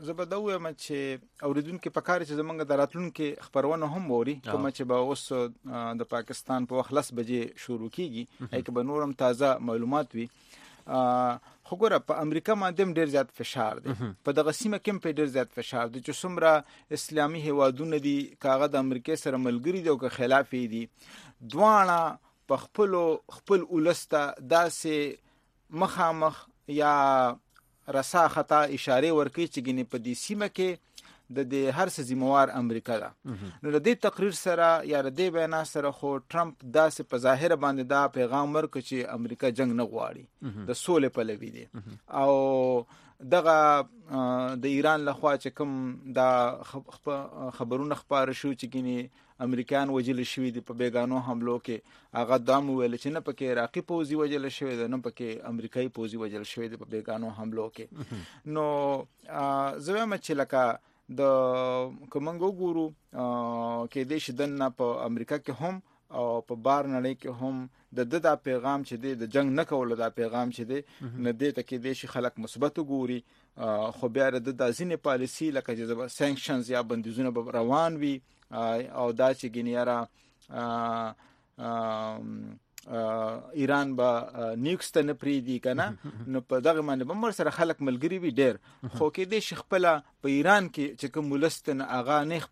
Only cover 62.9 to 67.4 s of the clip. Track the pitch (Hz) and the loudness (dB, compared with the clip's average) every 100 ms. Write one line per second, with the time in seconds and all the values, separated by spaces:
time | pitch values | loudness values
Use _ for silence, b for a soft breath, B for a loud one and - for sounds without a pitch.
62.9 | 151 _ 127 123 120 117 117 117 117 120 | -6 _ -6 -2 -2 -4 -4 -4 -4 -4
63.9 | 139 127 156 151 123 143 143 135 123 123 | -4 -2 -4 -4 -4 -2 -2 -2 0 -2
64.9 | 120 120 117 117 147 - 117 170 190 b | -2 -2 -4 -4 -4 -4 -6 -4 -6 b
65.9 | b _ 131 120 117 - 120 123 143 139 | b _ -4 -2 -2 -4 0 2 4 2
66.9 | 131 127 131 131 120 | 0 -2 -4 -8 -6